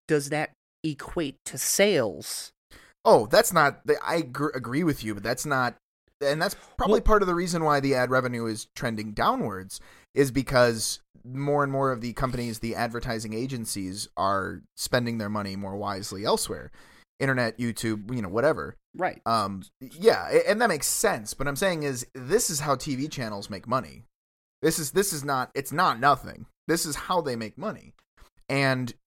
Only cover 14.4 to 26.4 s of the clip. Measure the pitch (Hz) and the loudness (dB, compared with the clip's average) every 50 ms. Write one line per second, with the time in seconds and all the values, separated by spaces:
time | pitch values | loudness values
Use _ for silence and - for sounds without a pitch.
14.4 | 92 92 90 - - _ _ - - - - 123 120 117 117 113 104 104 107 104 | -2 -4 -8 -10 -16 _ _ -8 -4 0 0 0 0 0 -4 -4 -4 -4 -4 -4
15.4 | 101 98 95 98 98 95 98 101 101 101 98 95 101 - 101 95 107 156 220 - | -4 -4 -6 -8 -8 -8 -8 -6 -6 -4 -6 -6 -8 -10 -10 -4 0 0 0 0
16.4 | - - 98 73 64 - - - - - - - _ _ _ - 135 135 131 127 | 0 -4 -6 -10 -10 -16 -18 -20 -20 -20 -20 -20 _ _ _ -2 0 0 2 2
17.4 | 120 113 - - 123 117 110 - - 113 110 104 98 107 127 123 104 85 95 113 | 0 -2 -2 -2 -4 -4 -4 -2 -2 -2 -2 -2 -4 -6 -6 -6 -6 -4 -2 2
18.4 | 127 156 - 85 71 69 - - _ _ - - 180 165 - - - 113 117 113 | 2 2 2 0 -4 -10 -12 -16 _ _ -8 -4 -4 -4 -4 -4 -2 0 0 0
19.4 | 98 101 98 95 90 - _ - 131 123 135 160 196 226 - - - - 131 170 | 0 -2 -4 -8 -10 -14 _ -20 -20 -18 -8 4 4 4 4 4 0 2 4 4
20.4 | - 175 208 220 247 208 165 139 - - - - - - - 123 104 - - - | 4 4 2 2 2 0 0 0 -2 -2 -2 2 2 0 0 0 -6 -10 -8 -4
21.4 | 131 143 143 131 196 190 175 156 147 139 131 120 120 - - 131 127 131 185 247 | -4 -4 -2 0 0 0 0 0 -2 -4 -4 -6 -8 -12 -14 -12 -4 0 2 2
22.4 | - - 165 139 151 151 135 127 - 156 131 127 143 156 - 143 120 107 104 101 | 2 2 -2 -2 0 0 -2 -2 -2 -6 -4 -4 -4 -6 -6 -6 -6 -6 -6 -8
23.4 | 101 - 101 92 - 113 117 107 90 73 65 57 - _ _ _ _ _ _ _ | -8 -8 -10 -10 -4 -2 -2 -2 -2 -6 -16 -20 -20 _ _ _ _ _ _ _
24.4 | _ _ _ - 135 160 160 170 151 131 - 185 208 - 165 143 135 147 139 131 | _ _ _ 0 0 0 0 0 -4 0 0 0 0 0 -2 -4 -4 -2 -2 -2
25.4 | 120 - - 131 139 - 139 165 185 160 127 113 131 143 135 - - 87 - - | -2 -4 -6 -8 -6 -4 -2 0 2 2 2 4 4 4 4 4 0 -14 -14 -14